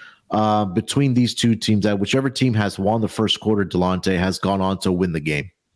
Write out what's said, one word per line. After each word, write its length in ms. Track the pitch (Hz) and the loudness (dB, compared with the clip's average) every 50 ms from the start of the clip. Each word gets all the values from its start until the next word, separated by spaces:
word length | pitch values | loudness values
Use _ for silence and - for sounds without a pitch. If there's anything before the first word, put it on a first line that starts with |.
| - - - _ _ - | -20 -20 -20 _ _ -4
uh, 340 | - 104 107 107 107 107 104 | -2 0 2 2 2 2 0
between 480 | 95 87 113 - - - 139 143 135 123 | 0 -2 -4 -4 -2 0 0 2 2 4
these 200 | 123 123 110 - | 2 2 2 0
two 220 | - - 117 113 | 0 0 2 2
teams, 300 | 107 - - 107 101 92 | 2 2 2 2 2 2
that 140 | 107 104 95 | 2 0 0
whichever 300 | 101 - 127 135 135 135 | 0 0 0 0 0 -2
team 240 | 117 - 127 127 110 | -2 0 0 0 2
has 220 | 107 104 98 - - | 2 0 -2 -2 -2
won 220 | 98 104 113 117 | -2 0 0 0
the 80 | 107 95 | 0 -2
first 320 | - - 110 98 - - | -2 0 0 0 0 0
quarter, 240 | - 107 110 101 98 | 0 0 0 0 0
Delonte, 540 | 80 - 90 90 92 92 90 - 95 92 87 | 0 0 0 0 0 0 0 0 0 0 0
has 200 | 90 95 90 - | 0 0 -2 -2
gone 200 | - 95 98 98 | -2 -2 0 0
on 200 | 95 95 95 90 | 0 -2 -2 -2
to 120 | - 95 | -2 -2
win 220 | 92 87 95 90 80 | 0 0 0 -2 -2
the 80 | 80 | -4
game. 280 | 73 78 76 73 - 92 - _ _ _ _ | -4 -4 -4 -4 -6 -8 -12 _ _ _ _